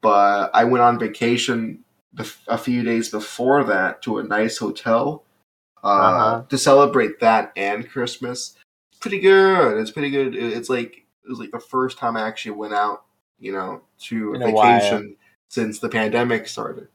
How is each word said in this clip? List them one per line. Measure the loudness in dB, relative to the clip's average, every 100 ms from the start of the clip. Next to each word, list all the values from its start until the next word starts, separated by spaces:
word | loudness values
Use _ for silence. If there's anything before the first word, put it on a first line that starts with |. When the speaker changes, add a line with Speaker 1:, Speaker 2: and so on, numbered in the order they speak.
Speaker 1:
But | 4 4 4 2 0
I | 2 2
went | 4
on | 4 2
vacation | -4 -2 0 0 0 -4 -4 -10 _ _ _
the | -14
f-, | -14 -14 -6
a | -6
few | -2 -2
days | 0 -2 -4
before | -8 -10 -4 2 2 2
that | 0 -2 -4
to | -6 -6
a |
nice | -4 -2 -2 -4
hotel, | -8 -6 0 0 0 -6 _ _ _ _ _ _
uh, | 0
Speaker 2:
Uh-huh. | 2 4 2 0 0 -4
Speaker 1:
to | -2
celebrate | 6 6 6 4 0 2
that | 4 4 0 -6
and | -6 -6 -8
Christmas. | -6 -8 -6 -10 -10 -12 _ _ _ _ _
Pretty | -6 2
good. | 6 6 6 4 2 0
It's | -4
pretty | -6 -4
good. | -2 -2 -2
It, | -6
it's | -6 -4
like, | -4 -4 -12 _ _
it | -16
was, | -14
like, | -12
the | -14
first | -6 -4 -4 -4
time | -6 -4
I | -6
actually | -8 -12
went | -10 -6
out, | -2 -2 -4 _ _ _ _
you | -10
know, | -8 -8 -12 _ _
to | -8 -6 -6
a | -2
Speaker 2:
In |
a | 0
while. | 4 6 6
Speaker 1:
vacation | 4 -2 -4 -18 _ _ _
since | -6 -6 -6
the | -6
pandemic | -4 -2 0 0 -2 -4
started. | -10 -10 -12 -18